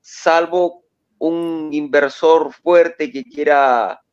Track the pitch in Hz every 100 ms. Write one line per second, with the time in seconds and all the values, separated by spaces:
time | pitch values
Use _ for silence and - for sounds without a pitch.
0 | - - 175 165 170 180 175 175 _ _
1 | _ _ 165 170 170 165 156 147 147 143
2 | 139 - 160 160 147 - 170 175 170 -
3 | 151 131 123 147 147 143 135 120 98 -
4 | _